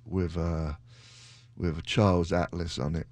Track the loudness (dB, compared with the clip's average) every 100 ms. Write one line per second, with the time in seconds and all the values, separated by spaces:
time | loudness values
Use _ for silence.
0 | -6 -2 -2 -2 -2 -2 -4 -6 -12 -20
1 | -20 -20 -20 -20 -20 -6 -4 -4 -2 4
2 | 6 6 2 0 -2 -4 -6 -4 -4 -4
3 | -6